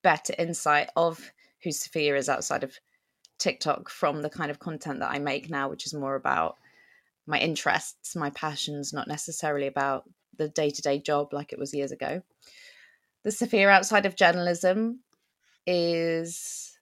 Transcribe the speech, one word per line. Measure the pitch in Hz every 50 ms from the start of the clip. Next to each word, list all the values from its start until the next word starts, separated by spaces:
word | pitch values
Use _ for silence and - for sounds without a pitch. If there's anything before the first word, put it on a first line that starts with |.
better | - 185 156 156 - - -
insight | - 170 165 170 - - 151 147 147 - - -
of | 165 170 165 165 - - - _ _ _ _ _ _
who | - 175 147
Sophia | - - - - 165 147 147 139
is | 139 131 147
outside | 131 131 - - 139 123 135
of | 135 - - _ _ _ _ _ _ _ _ _ - _
TikTok | - - 170 - - - 156 143 - - -
from | - - - 147 147 151
the | 151 147
kind | - - 160 147
of | 143 -
content | - 170 156 147 - 147 135 -
that | - -
I | 135 143
make | 143 143 135 - - 156
now, | 160 139 139 135
which | - - -
is | - 156
more | 147 139 135 135
about | 135 131 - - 87 80 80 - _ _ - _ - - _ _ _ _ _ _ _ _
my | 156 151
interests, | - - 165 156 - - 151 - - - - - _ - - -
my | 175 147 143
passions, | 143 - - 156 147 139 - 156 147 143 143 - 156
not | 147 - -
necessarily | 151 151 - - 156 - - 151 147 143 139
about | 139 139 143 139 139 135 - - - _ _ _ _ -
the | - 156
day-to-day | 151 - - 151 147 143 - - 139 139 143
job | 143 - 147 143 143 - -
like | 143 143 -
it | - -
was | - 139 -
years | 143 139 135
ago. | - - 131 - 147 185 - _ _ _ - - - - - - - - - - _ _ _ _ _ _ _
The | 208
Sophia | 208 - 233 226 - 202 196 196
outside | 196 190 190 - 220 202 196
of | 196 180
journalism | - 196 170 175 180 175 175 175 170 - 185 185 214 220 226 240 254 _ _ _ _ _ _ _ _ _ _ _ _ _
is | 180 180 175 170 170 170 165 165 165 165 165 165 165 170 - - - - - - - - _